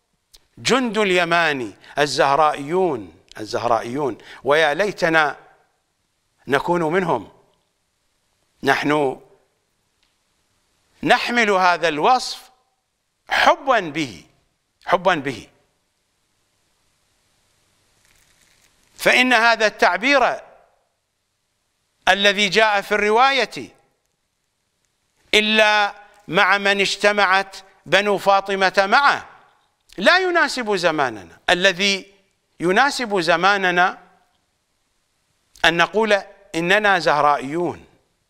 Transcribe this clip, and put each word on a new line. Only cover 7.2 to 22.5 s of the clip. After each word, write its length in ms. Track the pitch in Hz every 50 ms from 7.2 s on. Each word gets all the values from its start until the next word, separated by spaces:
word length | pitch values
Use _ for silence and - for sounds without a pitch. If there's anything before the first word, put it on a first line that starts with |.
| 92 87 - _ _ _ _ _ _ _ _ _ _ _ _ _ _ _ _ _ _ _ _ _ _ _ _ _ -
نحن 580 | 131 135 - - 143 147 151 143 131 131 135 - _ _ _ _ _ _ _ _ _ _ _ _ _ _ _ _ _ _ _ _ _ _ _ _ _ _ _ _ _ _ _ _ _ _ _ -
نحمل 460 | 156 233 240 - - 240 240 226 208
هذا 360 | 202 180 185 180 175 165 165 165
الوصف 640 | 151 143 165 220 196 185 - - - - - - _ _ _ _ _ _ _ _ _ _ _ _ _ _ _ -
حبا 500 | - - - - 349 339 - - 254 220
به، 440 | 185 160 135 160 156 123 95 76 - _ _ _ _ _ _ _ _ _ _ _ _
حبا 300 | - 175 185 170 190 180
به، 320 | 156 131 143 123 101 - - _ _ _ _ _ _ _ _ _ _ _ _ _ _ _ _ _ _ _ _ _ _ _ _ _ _ _ _ _ _ _ _ _ _ _ _ _ _ _ _ _ _ _ _ _ _ _ _ _ _ _ _ _ _ _ _ _ _ _ _ _ _ _ _ _ _ _ _ _
فإن 380 | - - 190 233 247 254 254 254
هذا 320 | 220 226 233 226 208 220
التعبير 760 | 208 202 - 240 202 175 185 208 269 285 269 240 185 135 - - - - _ _ _ _ _ _ _ _ _ _ _ _ _ _ _ _ _ _ _ _ _ _ _ _ _ _ _ _ _ _ 180
الذي 420 | 185 196 202 202 196 196 208
جاء 320 | 196